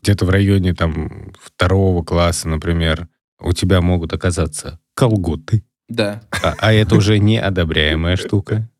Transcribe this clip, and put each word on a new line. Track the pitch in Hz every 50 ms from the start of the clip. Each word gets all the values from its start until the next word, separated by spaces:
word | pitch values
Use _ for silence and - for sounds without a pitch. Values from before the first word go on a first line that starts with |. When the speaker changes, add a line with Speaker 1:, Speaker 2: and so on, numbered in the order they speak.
| _
Speaker 1:
где-то | - 101 - 92
в | 90
районе, | 101 98 101 98 101 98 90 92 85
там, | - 87 82 76 78 76 - - - - - - -
второго | - - _ _ 95 92 95 98 98 95 92 87 82
класса, | - - 85 87 85 82 - - 80
например, | 80 80 78 85 85 82 82 82 80 80 82 80 _ _ _ _ _ _
у | - 87 90
тебя | - - 90 98 92
могут | 85 90 90 87 82 82 -
оказаться | 80 - 92 85 92 82 80 - - - 67 78 - _ _ _
колготы. | - 139 123 110 104 87 82 78 73 - - - 110 - _ _ _ _ _
Speaker 2:
Да. | 117 110 107 101 104 110 - _ - - -
Speaker 1:
А, | 87 87 -
а | - 107 110
это | 107 107 - -
уже | 110 104 101 107 104
неодобряемая | 101 104 110 113 - 101 95 92 87 80 78 78 76 76 78 78 82 85 90
штука | 87 - - - 101 - - - 110 110 - _